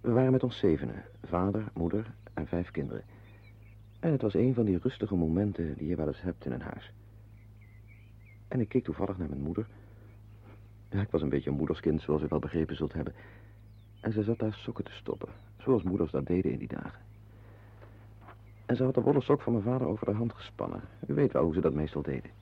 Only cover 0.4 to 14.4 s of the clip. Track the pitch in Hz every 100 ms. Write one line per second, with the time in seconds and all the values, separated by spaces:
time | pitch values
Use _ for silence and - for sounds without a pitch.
0.4 | 127 - 98 76 60 - - - - 87
1.4 | 95 104 107 - 85 104 110 - - -
2.4 | 78 87 87 - 67 62 - - - -
3.4 | - - - - - - 170 139 110 90
4.4 | 123 123 110 90 123 - 107 95 80 82
5.4 | 104 92 82 69 76 85 76 - 95 -
6.4 | - 62 - - - - - - - -
7.4 | - - - - - - - - - -
8.4 | - 131 110 127 - 76 95 92 78 69
9.4 | 73 87 - - - - - - - -
10.4 | - - - - - 101 101 82 73 71
11.4 | 69 71 71 78 80 78 - 76 76 78
12.4 | 76 82 80 82 76 80 - - - -
13.4 | - - - - - - 113 107 104 113